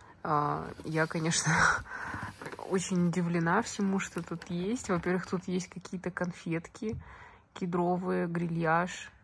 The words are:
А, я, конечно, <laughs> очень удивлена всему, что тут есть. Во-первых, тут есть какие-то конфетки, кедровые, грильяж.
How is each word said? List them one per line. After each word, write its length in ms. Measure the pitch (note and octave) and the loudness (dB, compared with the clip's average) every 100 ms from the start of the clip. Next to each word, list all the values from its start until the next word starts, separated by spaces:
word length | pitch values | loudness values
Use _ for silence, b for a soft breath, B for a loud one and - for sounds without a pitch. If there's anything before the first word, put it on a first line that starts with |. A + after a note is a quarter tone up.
| B - | B -10
А, 440 | - D3+ D3 D3 D#3 - - | 0 2 2 0 -4 -8 -2
я, 220 | D#3 D#3+ | 0 2
конечно, 440 | F3 D#3+ E3 - E3 B B B B B | 2 2 2 4 6 B B B B B
<laughs> 600 | B B B B - - | B B B B -10 -2
очень 380 | F#3+ F3 F#3 F3 | 0 2 4 4
удивлена 540 | E3+ E3+ E3+ E3 F#3 | 4 2 2 4 2
всему, 380 | A#3+ - G3 F#3+ | 2 0 0 2
что 240 | - - | -2 -6
тут 260 | F3 E3+ - | -6 -8 -4
есть. 400 | F3 F#3 B3 - | -4 -2 -2 0
Во-первых, 380 | F3+ F3 F3+ F3 | 0 2 0 0
тут 200 | F#3 - | -4 -2
есть 200 | F3+ F3 | -2 -4
какие-то 440 | - - F#3 F3+ | -10 -10 -8 -6
конфетки, 840 | F3 F3+ E3+ - E3 - - G#3+ - B B B B B | -4 -4 -4 -4 -4 -4 -8 -6 -6 B B B B B
кедровые, 760 | - F#3 F3 F3 F3+ F#3 F#3 F3 | -6 -2 2 2 2 0 0 0
грильяж. 840 | E3+ F3 E3 E3 E3 F3+ - - - | 0 -2 0 4 4 2 -4 -14 -18